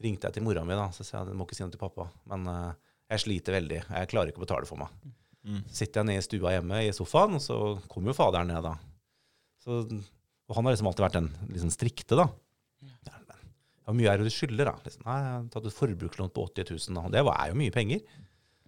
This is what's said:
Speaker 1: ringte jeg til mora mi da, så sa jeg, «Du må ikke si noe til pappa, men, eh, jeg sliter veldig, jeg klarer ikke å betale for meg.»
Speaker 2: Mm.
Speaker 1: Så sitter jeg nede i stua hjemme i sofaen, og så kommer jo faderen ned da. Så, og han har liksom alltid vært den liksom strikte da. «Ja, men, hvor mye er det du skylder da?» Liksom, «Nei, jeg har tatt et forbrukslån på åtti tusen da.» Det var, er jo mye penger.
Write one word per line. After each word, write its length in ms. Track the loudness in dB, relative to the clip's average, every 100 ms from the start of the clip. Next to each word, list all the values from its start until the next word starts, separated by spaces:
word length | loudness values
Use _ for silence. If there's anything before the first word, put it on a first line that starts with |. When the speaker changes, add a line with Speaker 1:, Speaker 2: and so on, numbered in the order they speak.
Speaker 1:
ringte 220 | -4 -2 -4
jeg 60 |
til 80 | -2
mora 200 | 0 0 0
mi 80 |
da, 140 | -2 -2
så 120 | -6 -10
sa 160 | -8
jeg, 60 | -6
«Du 80 | -6
må 80 | -8
ikke 80 | -8
si 60 |
noe 60 | -8
til 100 | -6
pappa, 300 | -8 -8 -12 -12 -10
men, 160 | -6 -4
eh, 260 | -4 -6 -10 _ _ -6
jeg 80 | -4
sliter 300 | 0 -2 0 0
veldig, 240 | 0 -4 -4
jeg 200 | -4 -2
klarer 180 | 0 0
ikke 80 | -2
å 40 | -4
betale 200 | -4 -4
for 100 | -8
meg.» 120 | -10 -12 -20 -20 _ _ -8
Speaker 2:
Mm. 160 | -8 -8
Speaker 1:
Så 80 | -6
sitter 240 | -2 0
jeg 60 | 2
nede 100 | 0
i 40 |
stua 260 | -2 0 2
hjemme 320 | 2 0 0
i 80 | 0
sofaen, 420 | -2 4 6 6 4
og 40 |
så 160 | 0 0 0 -2 -6
kommer 200 | -4 -2
jo 40 | 4
faderen 280 | 6 6 2
ned 140 | 0
da. 100 | -4 -6 -12 -20 _ _ _ _ _ _
Så, 160 | -4 -4 -2 -6 -8 _ _ _ -6
og 80 | 0
han 80 |
har 80 | 4
liksom 160 | 4 2
alltid 160 | 4
vært 80 | 4 4
den 100 | 0 -4 -8
liksom 220 | -2 -2
strikte 440 | 2 0 -2 2 4
da. 120 | 4 2 _ _ _ _
«Ja, 340 | -20 -20 -20 -20 -20
men, 100 | -20 -20 -20 _ _ -2
hvor 80 | 4
mye 120 | 6
er 60 | 6
det 60 | 4
du 20 |
skylder 340 | 0 -2 2 0
da?» 100 | 0
Liksom, 200 | -10 -12 -6
«Nei, 100 | -4
jeg 120 | -2
har 160 | -4 -6
tatt 180 | -6 -6
et 120 | 0
forbrukslån 520 | 0 0 -6 -4 -4
på 120 | -2
åtti 200 | -4 -4 -6
tusen 260 | -6 -4 -4
da.» 80 | 0
Det 160 | 4
var, 120 | 4 4
er 80 | 0
jo 80 | 0
mye 120 | 0
penger. 280 | 2 0 0 -4 -20 -20 _ _ _